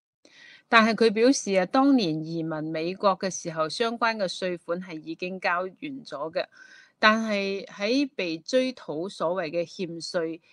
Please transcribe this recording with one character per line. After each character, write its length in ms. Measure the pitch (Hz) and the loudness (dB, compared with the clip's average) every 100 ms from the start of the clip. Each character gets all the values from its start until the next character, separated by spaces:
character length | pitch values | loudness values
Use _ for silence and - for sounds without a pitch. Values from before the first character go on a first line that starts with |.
| _ _ _ - - - - | _ _ _ -20 -20 -20 4
但 160 | 233 | 6
係 100 | 220 | 6
佢 160 | 214 226 | 6 4
表 220 | 208 247 | 6 4
示 200 | 277 202 | 4 2
啊， 100 | 190 | 0
當 320 | 185 269 277 262 | 2 4 6 4
年 260 | 175 156 | 2 -2
移 200 | 156 165 | -4 -4
民 280 | 160 156 156 | -4 -4 -4
美 240 | 160 165 | -4 -4
國 240 | 190 202 185 | 0 0 2
嘅 120 | 196 | -2
時 200 | - 170 | -6 -6
候， 200 | 156 156 | -4 -4
相 280 | - 233 233 | -2 -2 0
關 180 | 233 220 | -2 0
嘅 120 | 185 | -4
稅 300 | - 185 175 | -4 -6 -6
款 200 | - 175 | -6 -6
係 180 | 185 160 | -8 -12
已 120 | 156 | -12
經 260 | 160 180 185 | -8 -8 -4
交 200 | 190 180 | -2 -2
完 100 | 185 | -4
咗 600 | 180 156 139 - 139 156 | -8 -12 -12 -12 -10 -6
嘅。 140 | - - - - - _ _ 220 | -6 -8 -10 -20 -20 _ _ 4
但 160 | 220 | 4
係 440 | 220 202 196 196 - | 0 -2 -2 -4 -8
喺 420 | - 208 262 285 - | -4 0 0 0 -2
被 220 | 180 160 | -4 -6
追 340 | - 262 262 | -2 0 0
討 340 | 254 - 151 190 | -4 -8 -6 -6
所 260 | - 170 | -4 -4
謂 160 | 185 160 | -2 -4
嘅 160 | 170 165 | -4 -4
欠 340 | - 170 165 | -6 -8 -8
稅 400 | - 185 165 160 _ | -6 -4 -4 -6 _